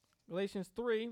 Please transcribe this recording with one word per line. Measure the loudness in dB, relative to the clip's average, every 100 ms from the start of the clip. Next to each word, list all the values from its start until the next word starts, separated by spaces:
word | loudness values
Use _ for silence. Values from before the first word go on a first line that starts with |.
| _ _ -6
Galatians | -2 -2 -2 -6 -2
three, | 2 2 0